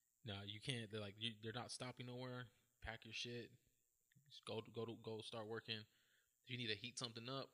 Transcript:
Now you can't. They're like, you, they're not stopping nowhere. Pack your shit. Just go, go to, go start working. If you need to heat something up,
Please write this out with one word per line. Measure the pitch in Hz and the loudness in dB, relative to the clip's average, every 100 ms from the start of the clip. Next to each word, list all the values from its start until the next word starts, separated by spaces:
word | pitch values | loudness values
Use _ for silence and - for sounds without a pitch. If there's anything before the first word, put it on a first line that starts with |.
| _ _ 117 | _ _ -2
Now | 98 | 0
you | 101 104 | 0 -2
can't. | - 123 110 | 2 2 2
They're | 107 | 0
like, | 104 98 | -2 0
you, | 117 104 | 0 0
they're | 113 | -2
not | 117 104 | 0 0
stopping | - 127 123 123 | -2 -4 -4 -4
nowhere. | 123 127 123 123 - - - | -2 -2 -2 -4 -10 -20 -8
Pack | 113 113 113 | -4 -4 -2
your | |
shit. | 110 120 120 110 - - _ _ _ _ - - | -2 0 -2 -4 -10 -20 _ _ _ _ -20 -16
Just | - | -8
go, | - 107 107 | -2 0 0
go | 113 | 0
to, | 113 110 113 | 2 0 0
go | 110 | -2
start | - 117 107 | 0 -2 0
working. | 113 - 110 107 - - - _ _ | 0 2 0 0 -14 -20 -20 _ _
If | - | -2
you | 123 | 2
need | 117 | 4
to | 101 | 4
heat | 117 - | 2 0
something | 123 113 117 | 0 0 0
up, | 135 - | 0 0